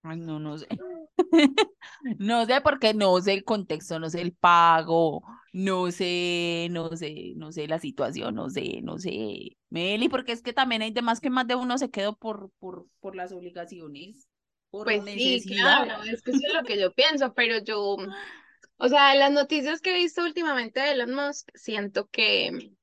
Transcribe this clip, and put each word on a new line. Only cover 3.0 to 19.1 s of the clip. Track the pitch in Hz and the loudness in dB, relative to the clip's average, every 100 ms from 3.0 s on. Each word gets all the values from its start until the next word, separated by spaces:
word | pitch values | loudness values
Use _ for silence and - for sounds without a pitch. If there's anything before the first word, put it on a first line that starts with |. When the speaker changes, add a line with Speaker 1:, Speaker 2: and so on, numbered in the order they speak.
| 196 180 | 4 4
Speaker 1:
sé | 190 | 4
el | 196 | 0
contexto, | - 214 180 156 - 165 | 0 -4 -2 -6 -6 -6
no | 160 | -6
sé | 170 | -4
el | 170 | -6
pago, | - 180 170 170 165 160 165 165 151 - 233 _ | 2 6 8 8 6 4 2 2 -2 -12 -20 _
no | 185 190 185 180 | -4 -2 0 -2
sé, | 175 185 175 175 175 175 170 170 | -2 -2 -2 -2 -2 -2 -2 -4
no | 175 165 165 | -4 -6 -8
sé, | 160 151 - 156 | -10 -10 -12 -12
no | 156 | -12
sé | 160 151 | -10 -4
la | 160 | -4
situación, | 151 - 123 - - 104 | -6 -4 -4 -4 -6 -6
no | 127 | -6
sé, | - - - | -6 -6 -8
no | 65 80 | -8 -8
sé. | 180 - 110 - - _ _ | -8 -6 -8 -10 -14 _ _
Meli, | 165 180 214 262 | -6 -4 0 0
porque | 262 262 | -2 -6
es | 233 | -8
que | 240 | -6
también | 240 262 226 | -2 -2 0
hay | 220 | -2
demás | 220 240 233 | -2 -2 -2
que | 285 | -2
más | 254 240 | -2 0
de | 247 | -2
uno | 254 247 | 0 -2
se | 247 | -2
quedó | 208 196 214 | -4 -4 -4
por, | 226 208 196 _ | -10 -10 -14 _
por, | 185 180 175 _ | -14 -14 -18 _
por | 196 190 | -14 -12
las | 180 | -12
obligaciones, | 185 175 175 170 180 160 143 180 220 _ _ _ _ _ | -12 -16 -14 -14 -14 -16 -16 -18 -20 _ _ _ _ _
por | 196 214 | -8 -2
Speaker 2:
Pues | 208 202 | -2 -2
sí, | - 254 247 | -2 0 0
Speaker 1:
necesidad. | 190 | -2
Speaker 2:
claro, | 196 247 226 226 220 | 0 4 4 2 -6
es | 214 233 | -8 -8
que | 254 | 0
eso | 269 285 | 0 0
es | |
lo | 320 | -2
que | 247 208 | -2 0
yo | 185 | 0
pienso, | 214 294 302 262 | 2 2 2 -2
pero | - 233 226 | 0 0 0
yo, | 214 214 202 196 190 196 202 - _ _ _ _ | -4 -4 -2 -4 -6 -12 -16 -18 _ _ _ _
o | 254 | 4
sea, | 294 277 | 6 6